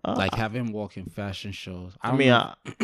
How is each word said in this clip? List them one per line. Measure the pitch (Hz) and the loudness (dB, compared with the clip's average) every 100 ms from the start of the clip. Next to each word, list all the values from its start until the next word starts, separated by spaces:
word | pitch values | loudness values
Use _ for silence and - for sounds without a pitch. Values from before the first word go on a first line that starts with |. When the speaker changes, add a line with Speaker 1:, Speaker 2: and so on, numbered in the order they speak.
Speaker 1:
Uh, | - 254 | -4 0
Speaker 2:
Like, | 95 113 | 0 0
have | 110 123 | -2 -2
him | 117 | -4
walk | 107 101 101 | -4 -8 -10
in | 92 | -12
fashion | - 101 92 101 | -8 -8 -6 -10
shows. | 95 95 90 90 - | -10 -10 -12 -12 -8
I | 113 | 0
Speaker 1:
I | |
Speaker 2:
don't | 135 | 4
Speaker 1:
mean, | 131 | 8
Speaker 2:
know. | 117 - - - - | 6 4 -6 -14 -2